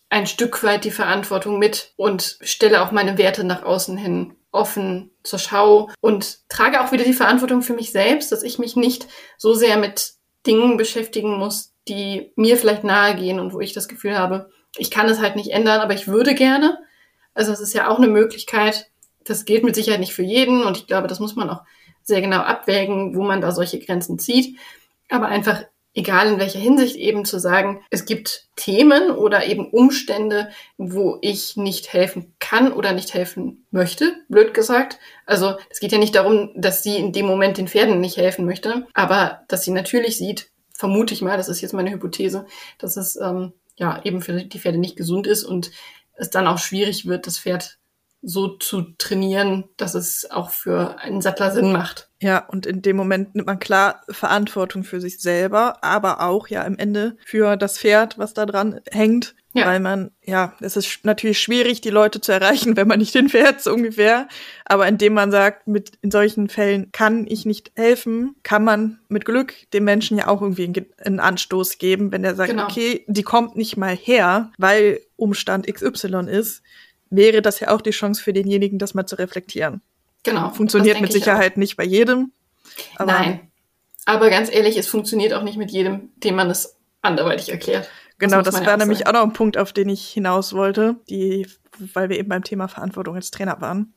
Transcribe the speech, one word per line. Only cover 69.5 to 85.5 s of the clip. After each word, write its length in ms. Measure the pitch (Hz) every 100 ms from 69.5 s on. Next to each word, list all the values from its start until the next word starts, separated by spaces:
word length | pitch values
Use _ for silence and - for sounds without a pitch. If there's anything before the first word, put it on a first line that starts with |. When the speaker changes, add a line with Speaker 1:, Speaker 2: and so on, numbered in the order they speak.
| - _
Speaker 2:
dem 100 | 202
Menschen 340 | 202 208 214 208
ja 100 | -
auch 120 | 202
irgendwie 220 | 202 185
einen 100 | 175
Ge-, 160 | 185 - _
einen 160 | 196 190
Anstoß 580 | 170 175 - 185 185 -
geben, 360 | 185 190 202
wenn 100 | 196
der 120 | 190 185
sagt, 160 | 185
Speaker 1:
Genau. 120 | 220
Speaker 2:
okay, 400 | 202 196 233 240 -
die 160 | 208
kommt 340 | 202 233 233 -
nicht 180 | 220 -
mal 200 | 190 180
her, 540 | - 247 175 196 220 -
weil 440 | 190 214 208 - - -
Umstand 500 | 214 202 - 190 190
X 140 | -
Y 440 | 220 262 196 185 180
ist, 340 | 196 220 - _ - _ _ _
wäre 320 | 190 220 214
das 160 | 214 -
ja 80 | -
auch 120 | 214
die 100 | 214
Chance 320 | - 208 214
für 100 | -
denjenigen, 460 | 196 196 202 196 196
das 160 | 196 190
mal 100 | 185
zu 140 | 190
reflektieren. 600 | 180 185 - - 151 202 - _ _ _
Speaker 1:
Genau, 260 | - 214 165
Speaker 2:
Funktioniert 460 | - 208 208 208 208
Speaker 1:
das 60 |
Speaker 2:
mit 80 | 196
Speaker 1:
denke 80 | 214
ich 40 |
Speaker 2:
Sicherheit 300 | 208 196 185
Speaker 1:
auch. 40 | 202
Speaker 2:
nicht 200 | 196 -
bei 60 |
jedem. 480 | 180 190 240 254 262 - _ _ _ - - -
Aber 160 | 190
Speaker 1:
Nein, 380 | 180 175 185 - _ _ _ _ - -
aber 260 | 214 220
ganz 200 | 190 220
ehrlich, 260 | 214 214 220
es 100 | -
funktioniert 460 | 214 208 220 214
auch 100 | -
nicht 140 | 208